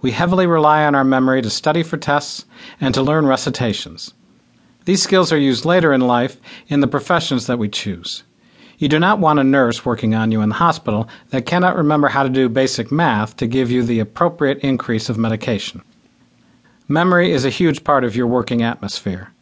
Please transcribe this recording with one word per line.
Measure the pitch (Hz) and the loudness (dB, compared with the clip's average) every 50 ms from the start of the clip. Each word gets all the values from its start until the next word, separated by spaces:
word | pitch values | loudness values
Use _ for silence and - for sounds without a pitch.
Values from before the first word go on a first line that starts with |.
We | - 127 | -2 -2
heavily | 113 - 170 175 180 185 185 | 0 0 0 2 2 2 2
rely | 175 170 160 151 151 151 156 151 | 4 4 4 4 4 4 4 4
on | 151 143 | 2 2
our | 139 135 | 2 2
memory | 131 135 131 127 131 131 131 120 | 2 2 2 2 2 2 0 -2
to | 107 | -2
study | - - - 151 151 170 165 | -6 -2 -2 -2 0 0 -2
for | 160 - 151 | -4 -6 -6
tests | - - 143 147 143 - - - - _ _ - - - - _ | -2 0 0 0 -2 -4 -14 -14 -16 _ _ -20 -20 -20 -12 _
and | 143 131 127 | -4 -2 0
to | 139 135 | 0 0
learn | 139 151 160 151 | 2 2 2 2
recitations. | 139 131 127 - 151 123 - 123 117 101 - - 87 80 78 - - _ _ _ _ _ _ _ _ _ _ _ _ _ _ _ | 2 2 0 0 -6 -4 -2 -2 -2 -2 -4 -8 -14 -16 -18 -18 -20 _ _ _ _ _ _ _ _ _ _ _ _ _ _ _
These | - 190 185 - | -2 -2 -2 0
skills | - 196 190 180 160 165 | 2 2 2 2 2 2
are | 151 | 2
used | 143 135 127 110 - | 2 2 0 0 0
later | 160 175 185 170 156 139 | 2 2 4 4 4 2
in | 131 | 4
life | 127 123 123 120 120 131 - - _ - - - - _ | 2 2 2 2 0 -2 -6 -12 _ -20 -20 -20 -10 _
in | 147 143 | 0 0
the | 139 131 | 0 2
professions | - 143 139 - 175 170 165 - 143 123 113 | 0 -4 0 0 0 0 0 -2 -4 -4 -2
that | - 127 120 | -4 -4 -2
we | 110 101 | -4 -4
choose. | 101 - - 107 92 85 82 - - - - _ _ _ _ _ _ _ - - - _ | -6 -6 -8 -8 -10 -10 -10 -14 -14 -14 -16 _ _ _ _ _ _ _ -20 -20 -8 _
You | - 143 | -2 0
do | 151 151 | 2 2
not | 170 185 214 202 | 4 2 2 2
want | 180 156 151 147 | 2 2 4 4
a | 135 | 4
nurse | 135 135 139 127 120 117 - - | 4 4 4 4 2 0 -2 -4
working | 123 120 110 - 110 110 | -4 -4 -2 -2 -2 0
on | 110 113 110 110 | 0 0 0 0
you | 110 | 0
in | 107 107 | 0 -2
the | 107 | 0
hospital | - 113 113 156 - - - 107 104 113 - - - _ _ | 0 0 0 0 0 -4 -4 -2 -2 -4 -6 -10 -20 _ _
that | - 135 120 | -6 -6 -4
cannot | - 175 180 180 180 - | -2 -2 0 2 0 0
remember | 180 156 147 151 147 147 143 | 0 0 2 2 2 2 0
how | - 139 139 | 0 0 0
to | 135 | 0
do | 127 135 131 123 | 2 2 0 2
basic | 120 131 131 131 - - 113 - | 2 0 0 0 -2 -4 -6 -4
math | 139 156 175 151 117 104 107 110 - | 0 0 2 2 2 0 -2 -4 -4
to | - 131 | -6 -6
give | 117 117 131 131 117 | -2 0 0 0 0
you | 123 123 123 | 0 0 0
the | 117 120 113 | 0 0 -2
appropriate | 107 104 - - 175 170 165 170 151 135 139 139 | -2 -4 -2 -2 -2 -2 0 -2 -2 -2 -2 -2
increase | - 139 131 120 - - 117 110 110 - | -2 -2 -2 -2 -2 -4 -4 -4 -4 -4
of | 120 107 | -4 -2
medication. | 113 113 113 113 - - 117 98 - - - - - _ _ _ _ _ _ _ _ _ _ _ _ _ _ _ _ _ _ _ _ _ | -2 -2 -2 -4 -4 -4 -4 -4 -6 -10 -14 -16 -20 _ _ _ _ _ _ _ _ _ _ _ _ _ _ _ _ _ _ _ _ _
Memory | 139 156 170 180 180 175 175 180 170 | 0 0 2 2 4 2 2 2 0
is | 135 123 | 0 0
a | 139 | -2
huge | 113 - 185 165 147 - - | -2 0 0 0 0 -2 0
part | - 147 135 127 | 0 2 2 2
of | 120 101 | 0 -2
your | 120 123 | -2 -2
working | 117 120 127 113 - 123 117 117 | 0 0 0 -2 -2 -2 -2 -2
atmosphere. | 117 123 - - 101 - - - 101 92 92 98 - _ _ | -2 -4 -6 -10 -10 -10 -8 -6 -6 -8 -8 -10 -16 _ _